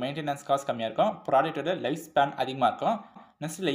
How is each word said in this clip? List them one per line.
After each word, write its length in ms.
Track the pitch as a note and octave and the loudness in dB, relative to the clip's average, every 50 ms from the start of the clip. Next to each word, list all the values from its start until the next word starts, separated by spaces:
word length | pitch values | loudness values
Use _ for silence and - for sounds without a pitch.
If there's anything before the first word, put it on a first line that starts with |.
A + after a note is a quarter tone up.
| B2 | -6
maintenance 420 | C3+ C#3+ D#3+ D3+ D3 C#3 C#3 - - | -4 -4 -4 -4 -4 -4 -4 0 2
cost 180 | C#3 C#3 C#3 - | 2 2 2 -2
கம்மியா 180 | B2+ A#2 A2+ A2+ | -2 -2 -2 -2
இருக்கும். 200 | G#2+ - - G#2+ G2 - - - | 0 2 2 2 0 -4 -2 2
ப்ராடக்ட்டோட 460 | C#3 C3 D3 D#3+ - C#3+ C#3 D#3+ F#3 D#3 A#2 B2 | 4 4 4 4 0 -2 -2 -2 -4 -2 -2 -2
லைஃப் 180 | D3+ D#3+ - | -4 -4 -6
ஸ்பேன் 280 | - - D3 C#3 C#3+ - - C3 | -2 2 2 2 2 0 -4 -4
அதிகமா 260 | C3 C3+ C3+ B2+ A2 | -4 -2 2 2 2
இருக்கும். 260 | - - C#3 F3+ A3+ G#3 - - - - - _ _ _ | 2 2 0 0 0 -2 -4 -12 -20 -20 -20 _ _ _
நெக்ஸ்ட் 180 | D3 D#3+ - - | -10 -10 -8 -2
இதுல 120 | F#3+ D#3 C#3 | -2 0 0